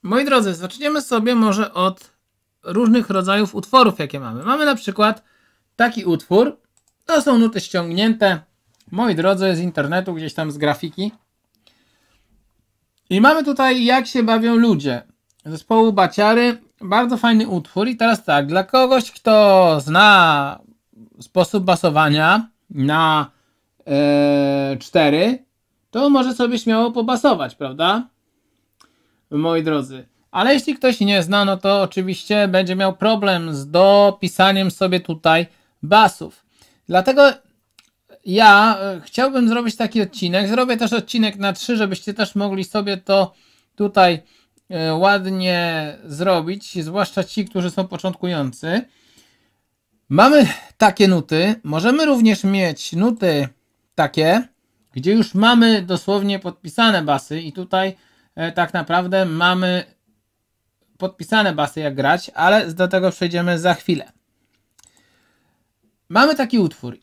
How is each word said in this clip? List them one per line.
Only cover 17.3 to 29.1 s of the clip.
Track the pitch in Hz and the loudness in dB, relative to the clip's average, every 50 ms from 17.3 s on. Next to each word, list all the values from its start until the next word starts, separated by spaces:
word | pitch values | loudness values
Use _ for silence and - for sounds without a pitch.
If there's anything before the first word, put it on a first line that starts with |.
| 226 214 220 220 | 2 2 0 0
utwór. | 185 175 156 - _ 180 208 254 | -6 -8 -8 -6 _ -4 -4 -4
I | 247 | -2
teraz | 233 226 233 226 - _ | -2 0 0 0 -2 _
tak, | - 147 143 143 | 0 0 0 0
dla | 143 165 190 185 | 0 -2 -2 -2
kogoś, | - - 262 262 254 262 247 226 - | 0 2 2 2 4 2 0 0 -4
kto | - - _ 226 214 214 208 202 196 190 185 170 156 147 | -14 -4 _ 2 4 6 6 6 6 6 6 4 2 0
zna | 131 147 160 180 208 208 202 185 170 165 151 143 139 139 - - _ _ _ _ _ _ _ 110 113 _ _ - | -2 0 4 6 8 8 8 6 6 4 2 0 -2 -6 -8 -14 _ _ _ _ _ _ _ -20 -20 _ _ -20
sposób | - _ _ 185 175 - - 202 180 | -20 _ _ 0 0 0 -2 -2 0
basowania | 185 180 170 - 170 147 151 156 147 147 156 156 160 190 220 226 - _ _ _ _ | 0 0 2 0 0 2 2 2 2 2 2 2 2 2 2 0 -8 _ _ _ _
na, | - 143 131 143 151 160 165 156 156 151 143 - _ _ _ _ _ _ _ _ _ _ _ | -6 -4 -2 0 0 2 2 2 0 0 -2 -6 _ _ _ _ _ _ _ _ _ _ _
e, | 147 143 143 147 143 147 147 143 143 143 143 143 139 139 139 139 139 131 123 | -4 -2 0 2 2 2 2 2 2 2 0 0 0 -2 -2 -4 -4 -6 -8
cztery, | - - - 175 156 143 143 156 185 226 262 247 _ _ _ _ _ _ _ _ _ _ | -12 -2 0 2 2 2 2 2 0 0 -2 -4 _ _ _ _ _ _ _ _ _ _
to | - 226 277 285 | -4 -2 2 2
może | 277 269 247 254 247 | 2 2 2 -2 -2
sobie | 240 247 240 240 226 | -2 -2 -2 -2 -4
śmiało | - 226 220 220 233 240 | -2 0 0 0 0 0
pobasować, | 233 247 226 233 254 233 - 285 226 165 139 120 - | -2 -4 -2 -2 -4 0 2 0 0 0 -4 -10 -8
prawda? | _ 143 131 131 147 165 180 202 233 247 _ _ _ _ _ _ _ _ _ _ _ _ _ _ _ _ _ _ _ _ _ | _ -10 -10 -4 -2 0 0 0 -2 -6 _ _ _ _ _ _ _ _ _ _ _ _ _ _ _ _ _ _ _ _ _